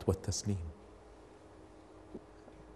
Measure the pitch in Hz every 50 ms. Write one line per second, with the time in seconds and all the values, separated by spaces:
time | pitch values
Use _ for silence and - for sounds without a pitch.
0 | - - 95 - - - 92 - - 104 101 90 82 80 - - - - - -
1 | - - - - - - - - - - - - - - - - - - - -
2 | - - - - - - - - - - - - - - -